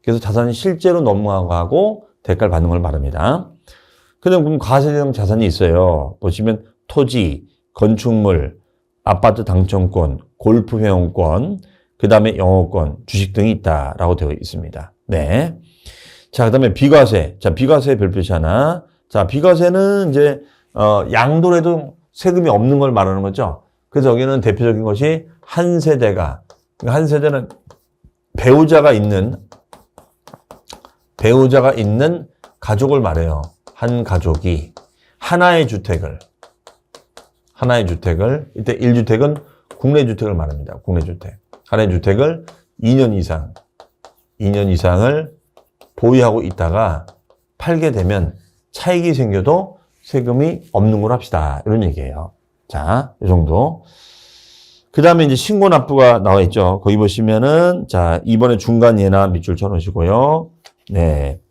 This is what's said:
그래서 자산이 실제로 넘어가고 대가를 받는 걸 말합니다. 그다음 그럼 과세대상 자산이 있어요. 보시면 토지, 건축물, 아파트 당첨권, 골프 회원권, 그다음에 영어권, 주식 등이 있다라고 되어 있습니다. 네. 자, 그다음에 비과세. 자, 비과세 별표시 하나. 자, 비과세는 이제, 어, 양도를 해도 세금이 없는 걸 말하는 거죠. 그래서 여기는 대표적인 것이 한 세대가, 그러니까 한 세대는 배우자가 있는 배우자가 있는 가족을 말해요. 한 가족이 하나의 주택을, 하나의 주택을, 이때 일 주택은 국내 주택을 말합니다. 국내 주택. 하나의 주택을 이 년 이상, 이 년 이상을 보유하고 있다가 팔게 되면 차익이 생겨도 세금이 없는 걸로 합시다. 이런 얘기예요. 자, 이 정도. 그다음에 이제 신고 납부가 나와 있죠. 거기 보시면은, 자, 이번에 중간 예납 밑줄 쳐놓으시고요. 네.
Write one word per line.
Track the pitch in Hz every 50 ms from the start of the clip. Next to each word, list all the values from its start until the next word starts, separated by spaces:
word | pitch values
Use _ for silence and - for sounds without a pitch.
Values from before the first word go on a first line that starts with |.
| _
그래서 | 123 117 117
자산이 | 117 101 101 117 120 120
실제로 | 117 117 - 190 175 170 - 185 175 175
넘어가고 | 151 113 101 101 104 104 98 95 90 85 87 85 85 90 127 170 196 214 214 - _ _ _ _ _
대가를 | - 92 - 113 98
받는 | 85 82 82 85
걸 | 85 87
말합니다. | 87 80 73 71 69 67 - 78 80 117 147 180 180 - - _ _ _ - _ _ _ _ _ _ _ _ _
그다음 | _ 180 185 180 151
그럼 | 151 160 -
과세대상 | - 107 131 139 139 151 147 147 143 139 127
자산이 | 110 101 95 107 113 113
있어요. | 92 80 - 95 85 82 87 92 90 82 76 69 67 - _
보시면 | - 95 90 - 110 113 110 104 - _ _ _ _
토지, | - - 147 139 120 123 123 98 80 69 80 - _ _ _ _ _ _
건축물, | - 110 107 113 104 - 120 113 110 107 101 90 78 69 69 - _ _ _ _ _ _ _ _ _ _
아파트 | 107 98 90 101 117 101 117 104
당첨권, | - 92 92 95 92 101 95 92 90 - 92 82 71 67 - - _ _
골프 | _ - 131 117 120 - - 117 107
회원권, | 107 104 95 90 90 82 - - 87 78 78 92 131 185 202 190 - _ _ _ _ _ _
그다음에 | _ - 104 110 107 107 110 101
영어권, | 98 92 90 95 95 87 - - 92 78 71 73 - -
주식 | - - 98 98 95
등이 | 98 110 101 113
있다라고 | 104 80 - - 80 73 69 71 - - 90 85 90
되어 | - 87 73
있습니다. | 73 - 76 - - 90 82 78 - 73 80 - _ _ _
네. | - 98 80 73 73 90 123 156 170 160 - _ _ _ _ _ - - - - - - - _ _ -
자, | - 120
그다음에 | 113 113 135 131 110 95
비과세. | - 135 143 156 151 131 110 110 92 76 73 - -
자, | - 101
비과세 | 82 82 131 135 156 143 127 139 135
별표시 | 104 104 92 92 98 87 87 92
하나. | 82 80 78 92 120 139 156 175 175 - _ _ _ _
자, | _ - 107 95
비과세는 | 92 120 143 156 185 180 160 175 175 180 190 196 196 202 202 190 160
이제, | 131 143 147 147 143 143 - _ _ _ _ _ _
어, | - 107 107 107 101 - -
양도를 | 120 113 120 135 156 165 165 180 175 170
해도 | 160 175 170 160 143 139 - _ _ _
세금이 | _ - - 185 175 180 170 156
없는 | 107 104 113 131 143 139
걸 | 139 135
말하는 | 120 104 98 95 95 98
거죠. | 98 98 95 - 123 92 76 - _ _ _ _ _ _
그래서 | _ 143 131 131
여기는 | 117 120 131 135 135 127
대표적인 | - 110 98 107 120 117 110 107 110
것이 | 110 104 104 139 156 160 160 160 - _ _
한 | _ - - 170 175 175 175 165
세대가, | 143 156 151 131 120 104 95 92 82 71 65 - _ _ - _ _ _ _
그러니까 | _ - 120 123 151
한 | 160
세대는 | 147 147 147 143 151 143 131 113 - - _ _ - - _ _ _ _ _ _ _ _ _ _ _ _
배우자가 | 90 92 127 131 151 160 151 160 156 147 151
있는 | 123 104 104 104 104 95 95 120 - - - _ - _ _ _ - - _ _ _ - _ _ _ _ _ - - _ _ _ - _ _ _ - - - _ _ _ _ _ _
배우자가 | - - 110 120 131 131 127 131 135 123 135 -
있는 | 117 107 101 107 120 139 160 170 165 160 _ _ _ - - _ _
가족을 | - - 107 101 135 135 143 139
말해요. | 113 87 80 80 82 82 78 73 78 82 _ _ _ - _
한 | - 117 120 120 120 113
가족이 | - 95 87 - 90 80 78 - 90 85 76 76 - _ - _ _ _ _ _ _ _
하나의 | _ - - 175 175 180 180 175 165 151
주택을, | 110 110 92 - - 92 78 - 71 - - - _ _ _ - _ _ _ _ - _ _ _ _ - - _ _ _ - _ _ _ _ _ _ _
하나의 | - 123 123 123 120 104
주택을, | 87 85 80 - 92 82 82 98 120 135 151 147 - _
이때 | - 107 113 117
일 | - 123 120 120
주택은 | 120 113 110 110 110 139 147 151 147 - _ _ _ _ _ -
국내 | - - 131 147 151 139
주택을 | 117 107 95 113 107 98
말합니다. | 82 78 73 73 73 71 - - - _
국내 | - 90 85
주택. | 78 92 90 95 - 95 - _ _ _ - _ _ _
하나의 | - 110 110 98
주택을 | 90 87 - 98 98 110 139 156 165 165 - - - _ _ _ _ -
이 | 113 117 127
년 | 135 131 113 104
이상, | 95 82 - 85 78 73 76 82 - _ _ _ _ - _ _ _ - - _ _ _ _ _ _
이 | 107 98
년 | 101 101 101 98
이상을 | 92 80 95 90 87 92 110 131 143 156 156 156 - _ _ _ _ _ _ _ _ _ - _ _
보유하고 | - - 117 127 131 123 117 107 113
있다가 | - - 92 - 87 80 87 107 113 92 80 73 - - _ _ _ _ _ _ _ _ _
팔게 | _ - 170 170 165 160 156
되면 | 120 101 90 92 104 98 87 - - - _ _ _ _ _ _
차익이 | _ - - 175 180 175 170 170 151
생겨도 | 131 123 107 98 98 98 139 160 185 196 190 - _ _ _ _ _ _
세금이 | - - 135 120 120 120 131 147 254 - - - - -
없는 | 101 104 110 110 104
걸로 | 104 110 123
합시다. | 123 - - - 82 78 73 71 71 -
이런 | 104 107 113 104
얘기예요. | 82 73 76 67 65 69 73 85 87 _ _ _ _ _ _ _
자, | _ - 73 71 82 104 127 143 131 _ _
이 | -
정도. | 95 90 87 80 76 80 98 131 160 165 - _ _ _ _ - - - _ - _ _ _ _ _ - _ _ _ _ _ _ _
그다음에 | _ 160 147 175 170 170 160
이제 | 143 131
신고 | 127 - - 214 202 196 190
납부가 | 170 143 123 - 139 135 131 123 120 107
나와 | 95 101 95 98
있죠. | 92 92 95 110 95 90 95 98 -
거기 | 101 104
보시면은, | 107 107 98 92 110 110 110 110 110 123 139 151 165 175 180 180 175 -
자, | - - 90 87 85 82 82 -
이번에 | 110 113 110 123 123 120
중간 | 101 - 117 117 113 117 117 113 104
예납 | 98 95 98 98 98 95
밑줄 | 90 85 82 - 90
쳐놓으시고요. | 87 101 98 101 85 82 95 90 - 82 90 101 117 131 147 156 165 165 - _ _ _ - _ _ _ -
네. | 95 95 85 80 76 73 71 69 87 87 _ _